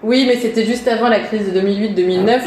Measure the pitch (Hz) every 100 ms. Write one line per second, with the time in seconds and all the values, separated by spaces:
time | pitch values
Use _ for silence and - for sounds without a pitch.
0 | 214 254 254 240 233 226 214 240 254 220
1 | 240 214 - 220 196 180 196 202 214 185
2 | 180 185 202 254